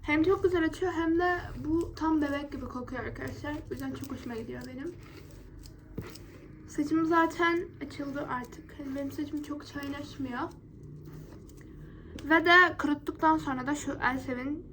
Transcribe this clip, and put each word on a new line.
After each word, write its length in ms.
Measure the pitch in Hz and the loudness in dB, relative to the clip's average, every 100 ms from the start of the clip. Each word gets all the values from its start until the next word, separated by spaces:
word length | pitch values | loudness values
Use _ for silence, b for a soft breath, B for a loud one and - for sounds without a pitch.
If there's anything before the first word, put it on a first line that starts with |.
Hem 180 | - 302 | 2 4
çok 200 | 330 392 | 6 6
güzel 220 | 381 349 | 4 4
açıyor 280 | 320 - 370 | 2 2 -2
hem 260 | 330 330 339 | 2 2 4
de 180 | 359 349 - | 4 2 -4
bu 400 | 247 294 320 - | -6 0 0 0
tam 260 | - 311 311 | 0 2 4
bebek 300 | 285 285 294 | 4 0 -4
gibi 160 | 262 240 | -8 -8
kokuyor 360 | 254 - 160 | -8 -6 -6
arkadaşlar. 480 | - - 131 131 294 | -6 -6 -8 -6 -6
O 200 | 302 - | -6 -8
yüzden 200 | 247 269 | -8 -6
çok 200 | 262 - | -6 -8
hoşuma 240 | 254 247 | -8 -8
gidiyor 260 | 226 233 247 254 | -8 -8 -10 -10
benim. 280 | 254 320 - - - - - - - - - - - - B B B B - - | -8 -10 -10 -16 -16 -16 -16 -16 -16 -16 -18 -12 -10 -10 B B B B -18 -8
Saçım 360 | - 294 320 | -2 2 4
zaten 640 | 320 339 330 - 339 339 370 - 277 | 6 6 4 4 2 2 -2 -8 -10
açıldı 400 | - 277 277 - | -6 -6 -4 -4
artık. 480 | 247 240 - - - | -6 -6 -12 -14 -10
Hani 160 | 277 | -6
benim 160 | 277 277 | -4 -4
saçım 320 | - 294 294 | -4 -4 -4
çok 240 | - 294 - | -6 -8 -8
çaylaşmıyor. 720 | 294 277 285 294 - 262 247 339 - - - - - - - - - - - B B B B B B | -8 -6 -6 -8 -6 -4 -4 -4 -8 -18 -16 -16 -14 -14 -14 -14 -16 -16 -16 B B B B B B
Ve 220 | 277 330 | 6 6
de 320 | 339 349 359 349 | 10 10 10 6
kuruttuktan 580 | 294 294 - - 320 320 | 0 2 -2 4 6 6
sonra 300 | 285 262 254 | 2 -2 0
da 80 | |
şu 160 | 294 277 | -2 -2
Elsev'in 760 | 269 - 262 - 247 262 311 - | 0 0 0 -4 -4 -4 -4 -6